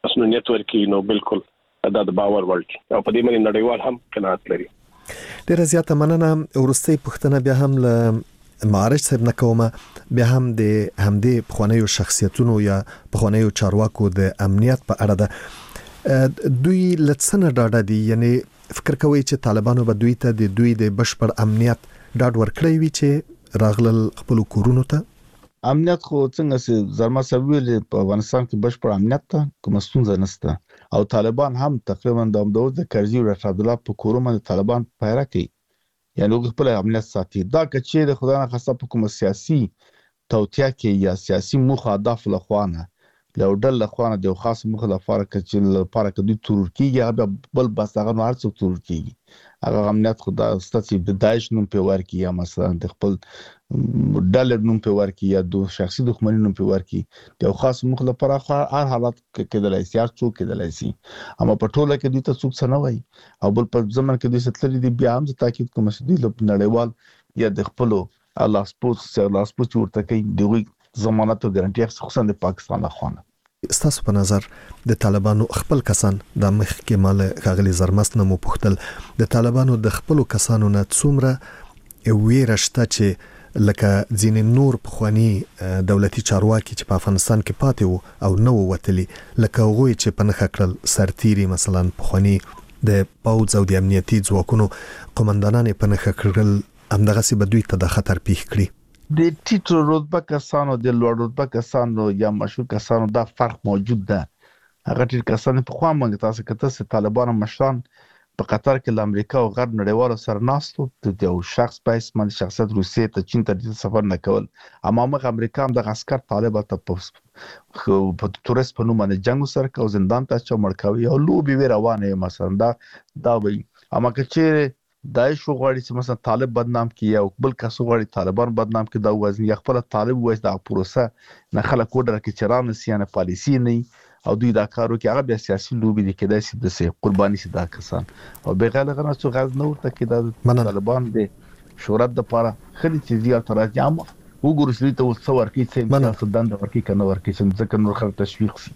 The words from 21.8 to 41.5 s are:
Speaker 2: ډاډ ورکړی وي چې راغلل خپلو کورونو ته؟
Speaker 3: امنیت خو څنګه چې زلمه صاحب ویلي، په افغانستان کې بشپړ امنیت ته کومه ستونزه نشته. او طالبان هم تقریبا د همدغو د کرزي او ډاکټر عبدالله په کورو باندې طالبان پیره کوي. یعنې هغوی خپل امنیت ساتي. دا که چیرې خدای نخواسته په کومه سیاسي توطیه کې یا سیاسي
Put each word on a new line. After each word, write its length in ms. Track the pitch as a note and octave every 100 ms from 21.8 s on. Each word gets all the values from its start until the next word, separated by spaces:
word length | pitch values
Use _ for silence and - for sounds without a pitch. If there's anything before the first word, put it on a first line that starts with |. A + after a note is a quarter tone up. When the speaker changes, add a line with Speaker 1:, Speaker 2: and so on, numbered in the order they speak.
| - - - A#2
Speaker 2:
ډاډ 160 | B2 A#2
ورکړی 400 | A2 - D#3+ D#3+
وي 100 | D#3
چې 320 | - C#3+ C#3+ - - _ G#2
راغلل 460 | G#2+ G#2 A#2 A2+ A2 -
خپلو 280 | - A#2
کورونو 400 | G#2 G#2+ A2 B2+
ته؟ 200 | B2+ D3+ - _ _ _ _ _ -
Speaker 3:
امنیت 320 | C#3+ E3 F3
خو 160 | - D3 C3+
څنګه 300 | - D3+ C3
چې 100 | - A2+ G2+ G2+
زلمه 240 | A2+ C3
صاحب 260 | C3 B2+ C3+
ویلي، 300 | D3 B2 A2+ -
په 100 | -
افغانستان 420 | G2 G#2 G#2+ B2+ B2
کې 100 | A2+
بشپړ 280 | A#2 A#2+ A#2+ G2+
امنیت 280 | G#2+ C#3 _
ته 180 | D#3+ D3 _
کومه 180 | - G2+
ستونزه 380 | - C3+ A2 F#2+
نشته. 340 | F#2+ - D#2 D#2 _ _ _
او 100 | -
طالبان 520 | G2+ A#2 A2 A#2 C#3+ B2
هم 260 | C#3+ C3 -
تقریبا 340 | F#2+ B2+ A#2+ A2
د 40 | G#2
همدغو 320 | G#2 G#2+ C3
د 160 | C3+ F3 A2
کرزي 220 | G#2 B2
او 80 | A2
ډاکټر 220 | G2 G#2
عبدالله 260 | F#2+ A2 A#2
په 180 | -
کورو 260 | G#2 G#2+ A#2+
باندې 280 | B2+ A2+ -
طالبان 340 | F#2 G2+ A#2+ A#2 _
پیره 240 | G#2+ A#2+
کوي. 240 | C#3 F#2 - _ _ _ _ _ _ -
یعنې 160 | G2+
هغوی 160 | A#2 A#2+
خپل 180 | - C#3
امنیت 360 | A2 G2 A2+
ساتي. 400 | - G2+ F#2 G2
دا 220 | F#2 D3+ D#3
که 140 | C3+
چیرې 340 | - D#3+ D3 C3+
خدای 180 | C3 C3+
نخواسته 300 | B2+ B2 -
په 140 | B2 B2
کومه 200 | A#2+ A2
سیاسي 540 | - G2+ G2 - D#3 G2+ _ _ _ _ _ _
توطیه 400 | A2+ G#2 - C3+
کې 160 | C3 A2
یا 300 | G2 F#2+ F#2+
سیاسي 420 | - G2 -